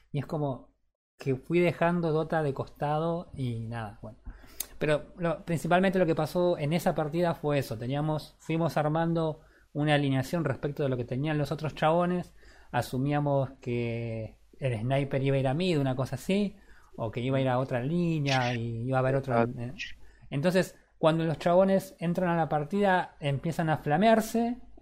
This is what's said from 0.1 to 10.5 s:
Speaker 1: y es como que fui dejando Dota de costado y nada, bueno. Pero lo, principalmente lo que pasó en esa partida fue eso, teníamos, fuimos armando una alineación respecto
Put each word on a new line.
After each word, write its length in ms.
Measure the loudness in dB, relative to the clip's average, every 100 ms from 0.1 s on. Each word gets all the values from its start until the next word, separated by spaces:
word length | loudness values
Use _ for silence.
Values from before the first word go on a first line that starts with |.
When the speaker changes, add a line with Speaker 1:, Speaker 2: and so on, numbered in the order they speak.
Speaker 1:
y 80 | -6
es 60 | -4
como 500 | -4 -4 -4 -12 _ _ _ _ _
que 180 | -4 -4
fui 220 | 0 2
dejando 500 | 2 2 2 2 0
Dota 320 | 0 0 0
de 100 | -2
costado 800 | -4 -8 -4 -2 0 -2 -4 -8
y 360 | -6 -6 -4 -6
nada, 300 | -8 -10 -12
bueno. 160 | -18 -16 -16 -16 -20 -12 -12 -4
Pero 340 | 0 0 -2 -6
lo, 280 | -4 -4 -2
principalmente 520 | -4 2 4 4 4
lo 80 | 2
que 80 |
pasó 440 | 2 0 0 2 2
en 160 | 0
esa 200 | 0 0
partida 420 | 0 -2 0 0 0
fue 240 | 0 0
eso, 180 | 0 -6
teníamos, 580 | -4 -2 -2 -2 -6 -14
fuimos 360 | -4 0 0 0
armando 640 | 0 2 0 0 -2 -4 -14 _ _ -2
una 180 | 2 4
alineación 500 | 4 0 0 -2
respecto 380 | 0